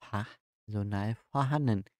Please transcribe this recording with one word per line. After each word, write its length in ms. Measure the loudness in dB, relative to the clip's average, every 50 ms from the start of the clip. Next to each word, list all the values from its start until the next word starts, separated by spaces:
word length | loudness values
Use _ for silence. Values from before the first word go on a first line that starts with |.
Fachpersonal 1160 | -10 -6 -4 -4 -4 -6 -10 -20 _ _ _ _ _ -6 -4 -4 -2 -2 -2 -2 -2 -2 -4 -6 _ _
vorhanden, 560 | -2 0 2 2 2 2 4 4 2 2 0 -6 _